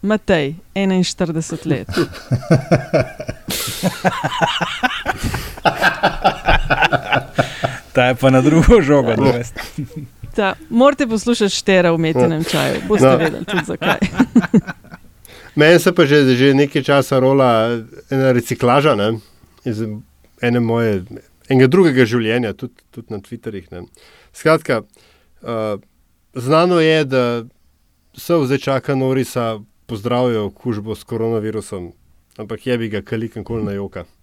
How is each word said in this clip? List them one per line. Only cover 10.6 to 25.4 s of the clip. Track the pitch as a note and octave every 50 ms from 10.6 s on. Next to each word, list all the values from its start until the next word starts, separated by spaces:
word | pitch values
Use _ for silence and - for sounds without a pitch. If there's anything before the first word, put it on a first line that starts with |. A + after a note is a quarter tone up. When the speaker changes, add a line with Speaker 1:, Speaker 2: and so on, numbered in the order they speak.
| - -
Speaker 1:
morate | A3+ A#3 B3+ C#4+ C#4+ - D4
poslušati | A#3 A3+ G#3+ - A#3+ A#3+ - G#3+ G3
Štera | - - - - F#3+ F#3 F3+ F3
v | E3 E3
Metinem | D#3+ D#3+ D#3+ B2+ B2 - E3 D#3 D#3+
čaju, | - - D#3 C#3 C3+ C3+ D3+ -
boste | - G#3+ G#3 C3
Speaker 3:
No. | - -
Speaker 1:
vedeli | - E3 D#3+ - - -
tudi, | - G#3 F#3 -
zakaj. | - - - D#3+ F#3+ G3+ - - F3+ - F#3 B3+ - - A#3+ F3+ - - G#3+ - - - -
Speaker 3:
<laughs> | - - - - _ - _ _ _ - - - - - _
Meni | D3 D3 D#3 F3 E3+
se | - F#3+
pa | F3+ - C#3
že, | C#3 C#3+ D3+ C#3+ C3
že | B2+ A#2+ C3 C#3
nekaj | C#3 C3+ D3 C#3+ - D3+ C3+
časa | - C#3+ C#3+ B2+ - C#3+ C3
rola | B2+ C3 C3+ C#3 C3 B2+ A#2 A2 A2 A#2 A#2+ A#2 A2 G#2 - - - _
ena | C#3 C3+ C3+ C3
reciklaža, | B2+ B2 A#2 - B2 - - A#2+ B2 C#3+ C#3 D#3 C3+
ne, | G2+ G2+ A2 A2+ A2 - _ _ _ _ _ _ _
iz | _ C3 A2+ G#2 A2+ A2 G#2 G#2+ B2 _ _ _ _ _ _ _
ene | - A#2+ A#2+ B2
moje, | A#2+ A2+ A2+ A2+ A#2 A2+ G#2 F#2+ F2+ - - - _ _ _ _ _
enega | _ C3+ B2+ C3 C3
drugega | C#3+ G3 F#3 E3 C3+ B2+ B2
življenja, | A2 A#2 B2 A2+ G#2+ A2+ B2 B2 G#2+
tudi, | G2 - - B2 _ _ _ _
tudi | _ B2 A2 _
na | A2+ G2+
Twitterjih, | G2+ - B2 A2+ _ A2+ G#2 G2 F2+ _
ne. | - F2 F2+ - _ _ _ - _ _ _ _ _
Skratka, | - - D#3 D#3+ D#3+ - - C3+ A2 G#2 _ _ _ _ _ _ _ _ _ _
eh, | _